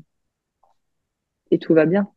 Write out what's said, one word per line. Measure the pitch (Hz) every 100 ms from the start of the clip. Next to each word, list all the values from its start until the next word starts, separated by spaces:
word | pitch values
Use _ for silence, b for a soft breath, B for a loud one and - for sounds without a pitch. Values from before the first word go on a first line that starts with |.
| - _ _ _ _ _ _ _ _ _ _ _ _ _ -
et | 165
tout | -
va | 160 156
bien. | 196 202